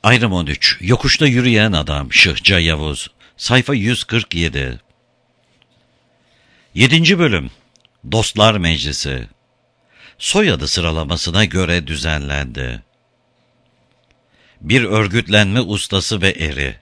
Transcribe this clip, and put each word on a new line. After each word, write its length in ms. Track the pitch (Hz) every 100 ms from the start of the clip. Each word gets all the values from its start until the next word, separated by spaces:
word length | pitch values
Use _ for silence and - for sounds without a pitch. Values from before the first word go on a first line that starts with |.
Ayrım 280 | 107 123 113
on 120 | 90
üç. 320 | 76 73 - -
Yokuşta 460 | 90 120 139 - 147
yürüyen 440 | 123 127 110 107
adam. 420 | 82 73 71 69
Şıhca 460 | - 92 - - 95
Yavuz. 480 | 82 76 76 69 - _ _ _
Sayfa 360 | - 127 123
yüz 300 | 135 104 -
kırk 320 | - 113 -
yedi. 440 | 82 82 67 65 60 _ _ _ _ _ _ _ _ _ _ _ _ _ _ _ _ _ _ _
Yedinci 440 | 85 123 160 165 185
bölüm. 300 | 160 92 65 - _ _ _ _ -
Dostlar 460 | 110 107 104 110 104
Meclisi. 680 | 85 78 71 69 73 64 55 _ _ _ _ _ _ _ - _
Soyadı 500 | - 196 208 80 71
sıralamasına 760 | - 82 80 76 85 - 92
göre 420 | 107 92 87 87 69
düzenlendi. 960 | 78 80 76 71 71 65 65 64 58 _ _ _ _ _ _ _ _ _ _ _ _ _ _ _ _ _ _
Bir 220 | - 127
örgütlenme 760 | 110 107 104 113 - 104 98 113
ustası 600 | 101 104 - 98 - 107
ve 80 | 95
eri. 460 | - 78 69 67 -